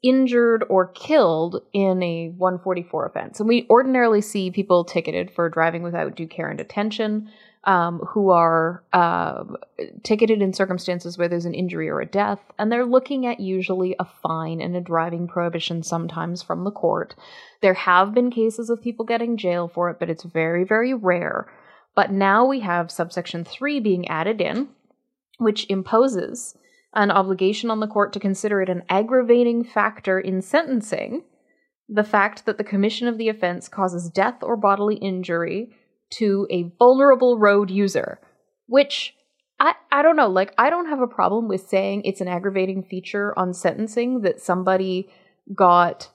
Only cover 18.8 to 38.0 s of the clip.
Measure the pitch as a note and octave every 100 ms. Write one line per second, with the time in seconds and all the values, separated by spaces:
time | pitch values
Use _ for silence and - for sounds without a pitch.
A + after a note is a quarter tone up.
18.8 | A#3+ A3+ A3+ A#3 A#3 A3+ F#3+ F3 E3+ F3
19.8 | F3 E3+ E3+ D#3+ E3+ E3 D#3+ E3+ F#3 A3
20.8 | A#3+ C4 F#3+ F3 D#3+ - - - _ -
21.8 | _ - - G3 G3 G3+ B3+ C4+ G#3 F3
22.8 | E3+ - E3+ F3+ E3+ E3+ E3+ - C#4+ D4
23.8 | G#3+ F3+ F3 D#3+ E3+ A3 - F3+ C#4 _
24.8 | _ _ _ _ _ _ A3+ G#3+ - F#3+
25.8 | F#3 A3 C4+ G#3 - A#3+ - - _ _
26.8 | _ A3 G3+ G3 F#3+ F#3+ F#3+ G#3 A#3 A3
27.8 | G#3+ G#3+ G3+ G3+ G3 F#3+ G#3+ G#3 F#3 F3+
28.8 | - F#3 A3+ B3+ A#3+ A#3+ A#3+ A#3 A#3 -
29.8 | G#3 G#3+ - F#3+ F#3 F#3 F#3 C#4+ D#4+ C4
30.8 | G#3 D#3+ - D4 - _ _ _ _ _
31.8 | _ G#3 G#3+ G#3+ G3+ G#3+ - G#3 G#3 G3+
32.8 | G3+ G#3+ A#3+ A3+ A3 G#3+ F3+ F3 - -
33.8 | F#3 F3 E3+ E3 G#3 B3 - A#3 G#3 G3
34.8 | G#3 G#3+ G3 F#3 F3+ E3+ E3+ F#3+ A#3+ _
35.8 | _ _ _ - G#3+ G3 G3+ F3+ F3 -
36.8 | B3 C4 C#4 B3+ B3 A#3+ G#3 G3+ G3+ F#3+
37.8 | G3+ E3